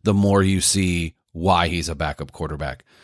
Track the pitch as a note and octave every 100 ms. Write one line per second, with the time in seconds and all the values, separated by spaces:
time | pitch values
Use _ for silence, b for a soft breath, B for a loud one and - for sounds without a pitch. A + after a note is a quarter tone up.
0 | G#2+ G2+ G2+ G2 F#2+ F#2+ - G2 F#2 F2
1 | E2 - _ E2+ F2+ F2+ E2+ E2+ D#2+ D#2
2 | D#2 - C#2+ - D2+ D2 C#2+ B1+ b b